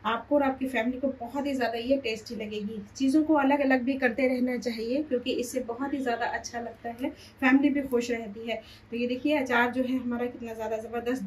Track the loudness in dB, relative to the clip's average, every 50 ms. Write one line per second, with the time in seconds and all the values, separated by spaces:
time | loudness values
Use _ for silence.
0 | 0 0 -2 -2 0 2 2 4 4 2 0 0 -4 -2 0 0 0 0 -2 0
1 | -2 -2 -2 -4 -10 -6 -6 -4 -2 -2 0 0 0 -2 -2 -4 2 2 2 2
2 | 2 -4 -4 -6 -8 -10 -8 -8 -8 -6 -6 -6 -6 -6 -8 -8 -12 -12 -4 0
3 | 0 4 4 4 4 6 4 4 6 4 4 4 4 4 4 4 2 0 0 2
4 | 2 0 2 2 2 2 2 2 2 0 0 -2 -2 -4 -4 -4 -2 -2 0 -2
5 | 0 0 -2 -2 -2 -2 -2 -2 -4 -2 -4 -4 -4 -4 -4 -4 -4 -4 -2 -2
6 | 0 -2 0 0 -2 -4 -4 -6 -8 -8 -8 -8 -8 -8 -12 -10 -10 -10 -6 -4
7 | -6 -6 -6 -8 -20 -20 -8 2 4 6 6 6 6 4 4 2 0 2 0 0
8 | 2 0 -2 -4 -4 -8 -10 -10 -6 -6 -6 -8 -8 -16 -20 -20 -14 -8 -4 -2
9 | -2 -2 -2 -2 2 2 2 2 2 2 4 4 4 2 2 0 0 0 0 -2
10 | -2 -4 -2 -2 -4 -4 -6 -8 -10 -10 -8 -6 -4 -4 -4 -4 -4 -4 -6 -4
11 | -2 -2 -2 -2 -2